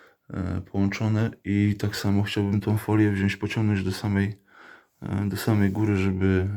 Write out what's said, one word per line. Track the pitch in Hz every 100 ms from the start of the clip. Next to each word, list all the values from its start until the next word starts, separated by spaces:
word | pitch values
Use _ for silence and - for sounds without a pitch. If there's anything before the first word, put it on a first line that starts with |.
| - _ -
e, | - 90 92
połączone. | 92 98 98 - 110 107 113 -
I | 101 101 104 104
tak | 107 -
samo | 101 98
chciałbym | 104 - 101 104
tą | 98 107
folię | - 107 107
wziąć, | 98 98 95
pociągnąć | 101 - 107 101
do | 92
samej, | 92 107 98 98 110 _ - - - _ -
e, | - 98 101
do | 98
samej | - 110 98
góry, | 98 107 101
żeby, | 98 92 95 92 95